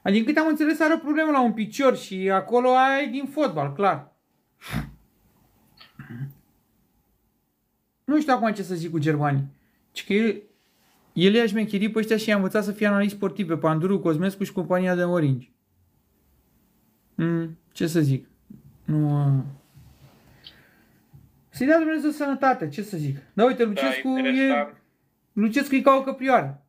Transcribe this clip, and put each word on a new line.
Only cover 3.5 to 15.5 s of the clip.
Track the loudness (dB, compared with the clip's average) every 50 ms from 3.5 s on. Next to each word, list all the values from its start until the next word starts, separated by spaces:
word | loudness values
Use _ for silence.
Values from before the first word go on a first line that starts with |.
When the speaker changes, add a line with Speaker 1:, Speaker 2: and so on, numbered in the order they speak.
| 0 -4 -4 -4 -4
Speaker 1:
clar. | 0 0 0 0 -2 -8 -18 _ _ _ _ _ _ _ _ _ _ -14 -8 -8 -8 -8 -8 -16 _ _ _ _ _ _ _ _ _ _ _ _ _ _ _ _ _ -20 _ _ -20 -18 -16 -12 -12 -12 -12 -14 _ _ _ _ _ _ _ _ _ _ _ _ _ _ _ _ _ _ _ _ _ _ _ _ _ _ _ _ _ _ _ _ _ _
Nu | 0 0 0
știu | 2 2 0
acum | 2 2 -2 -2
ce | -4 -6
să | -6 -6
zic | -6 -6 -4
cu | -4 0
germanii. | 0 0 0 0 0 0 0 -2 -2 -6 -12 _ _ _ _ _ _ _
Ci | _ -16 -4
că | 0 0
el, | 2 2 0 -2 -4 -12 _ _ _ _ _ _ _ _ _ _ _ _ _ _
el | 2 4 4 4
i-a | 4 2
șmecherit | 2 0 -2 -2 -2 -2 -2 -2 0 -2
pe | -2
ăștia | 0 0 -2
și | -2 0 0
i-a | 0
învățat | 0 0 0 0 -2 -2
să | -2
fie | -4 -2 0
analist | 2 2 2 0 0 -2
sportiv | -4 -6 -6 -4 -4 -4
pe | -4 -2
Panduru, | 0 0 0 2 2 0 0 0 0
Cosmescu | 2 0 0 0 0 -2 -2 -4 -8
și | -6
compania | -4 -6 -2 0 0 0 2 0 0
de | 0 0
Orange. | 0 0 2 2 2 0 -2 -6 _